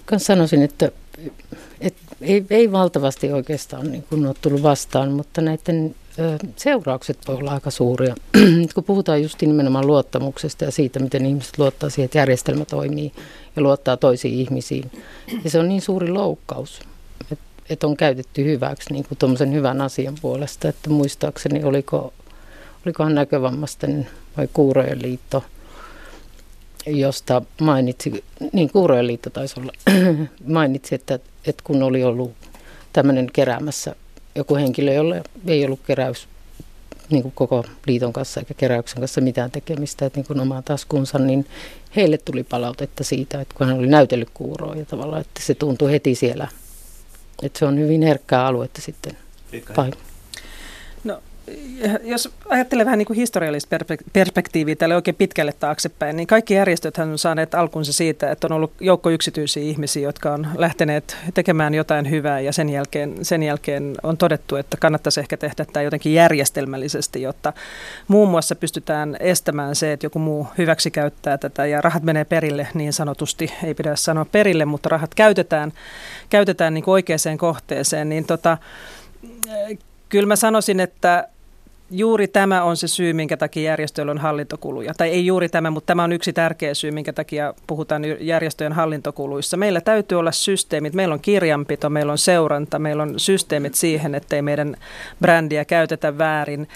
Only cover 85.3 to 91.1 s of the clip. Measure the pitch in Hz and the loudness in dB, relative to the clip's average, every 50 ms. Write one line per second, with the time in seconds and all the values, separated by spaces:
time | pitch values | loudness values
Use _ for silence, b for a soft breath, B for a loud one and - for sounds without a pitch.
85.3 | 185 175 175 165 - 165 160 160 156 156 - - 175 175 170 170 175 170 - 185 | 2 2 0 0 0 -2 0 0 -4 -4 0 0 2 2 2 0 0 -2 -4 -4
86.3 | - 170 165 165 160 - 160 143 143 - 151 151 151 151 139 151 143 - 151 - | 0 0 0 0 0 -2 -6 -4 -4 -4 -6 -6 -6 -6 -8 -6 -6 -8 -8 -6
87.3 | 156 147 147 135 - - - - 156 156 147 - 156 151 151 156 151 - - 165 | -4 -4 -4 -4 -6 -10 -10 -8 -6 -6 -2 -2 -2 -2 -2 -4 -6 -6 -2 -2
88.3 | 165 160 165 151 - - 156 151 156 170 160 160 151 143 - 147 - - 139 139 | 0 0 0 -2 -4 -6 -6 -4 0 0 0 -2 -2 -4 -6 -8 -8 -6 -8 -6
89.3 | 139 139 143 - 180 180 208 208 180 170 - 220 220 214 196 - 180 170 165 160 | -6 -6 -4 -4 -2 0 0 0 0 0 2 2 2 2 2 0 0 0 0 0
90.3 | - - - 202 190 185 - - 160 147 151 147 160 190 190 170 | -2 -2 0 0 0 -2 -2 -4 -4 -4 -4 -2 -2 -2 0 0